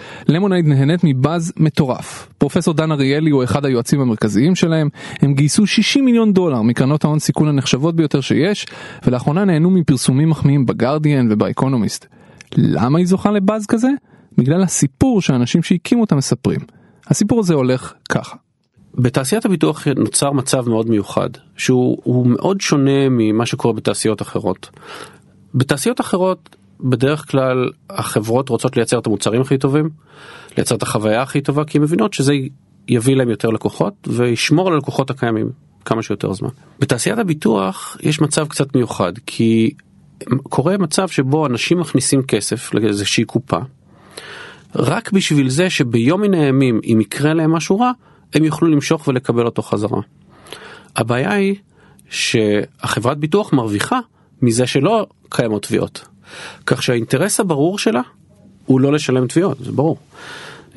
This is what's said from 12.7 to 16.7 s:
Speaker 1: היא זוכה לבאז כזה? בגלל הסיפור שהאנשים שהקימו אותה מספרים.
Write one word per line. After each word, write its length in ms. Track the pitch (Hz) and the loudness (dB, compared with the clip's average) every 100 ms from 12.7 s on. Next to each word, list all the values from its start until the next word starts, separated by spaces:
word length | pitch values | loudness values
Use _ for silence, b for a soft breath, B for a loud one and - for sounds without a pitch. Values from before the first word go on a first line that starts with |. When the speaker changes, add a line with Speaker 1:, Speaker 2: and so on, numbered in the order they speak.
| 76 120 160 | 2 2 2
Speaker 1:
היא 80 | 180 | 2
זוכה 240 | 190 208 | 2 2
לבאז 360 | 208 196 214 202 | 2 2 0 0
כזה? 220 | 226 254 285 b b b - | 0 0 -2 b b b 0
בגלל 240 | 127 170 | 2 2
הסיפור 600 | 185 - 147 - 269 220 | 0 0 -2 2 2 2
שהאנשים 400 | - 131 120 175 | 2 2 2 0
שהקימו 380 | - 180 - 240 | 2 -2 0 0
אותה 140 | 220 | 2
מספרים. 460 | 143 - 123 98 - - | 0 0 -2 0 -2 -6